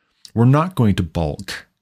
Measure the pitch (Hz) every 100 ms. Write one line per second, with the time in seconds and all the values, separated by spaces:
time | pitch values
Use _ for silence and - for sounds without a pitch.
0 | _ _ - 110 120 143 180 - 110 95
1 | 85 87 76 - - - - _